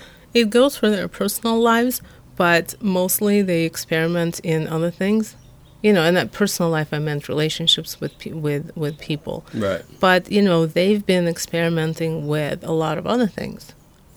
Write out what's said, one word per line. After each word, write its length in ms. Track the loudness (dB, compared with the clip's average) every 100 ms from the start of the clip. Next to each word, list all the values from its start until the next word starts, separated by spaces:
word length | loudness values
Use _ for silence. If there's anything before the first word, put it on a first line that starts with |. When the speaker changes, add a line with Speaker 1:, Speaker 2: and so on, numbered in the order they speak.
| -18 -20 -2
Speaker 1:
it 160 | 0 2
goes 260 | 4 2 2
for 140 | 0
their 180 | 0 -4
personal 500 | -4 -4 -2 -2 2
lives, 440 | 4 2 0 -4 -12 -20 -12 0
but 380 | 4 4 2 -4
mostly 580 | -2 0 0 0 2 2
they 240 | 2 0
experiment 760 | 0 -4 -4 0 0 0 -2 -4
in 280 | -2 -2 0
other 220 | -2 -2
things. 460 | -2 0 0 -2 -8 -20 -20 -20 -2
You 120 | 2
know, 80 | 4
and 120 | 4 2
that 140 | 0
personal 380 | -2 -2 0 0
life, 220 | 0 -2
I 60 | -2
meant 320 | -2 -4 -4
relationships 680 | -2 -2 -2 0 0 -2 -8
with 200 | -10 -10
pe-, 140 | -12
with, 440 | -6 -4 -4 -6 -6
with 220 | -6 -6
people. 480 | -8 -8 -6 -10 -8
Speaker 2:
Right. 280 | -4 -2 -4 -8 0
Speaker 1:
But, 300 | 4 2 2
you 120 | 2
know, 240 | 4 4 2
they've 380 | 2 2 2 2
been 200 | 0 0
experimenting 1000 | -4 -4 -2 0 0 -2 -2 -4 -4 -4
with 360 | -4 -4 -6
a 100 | -4
lot 260 | -2 -2 -4
of 80 | -2
other 200 | 0 0
things, 460 | -2 -10 -12 -18 -20 _ _ _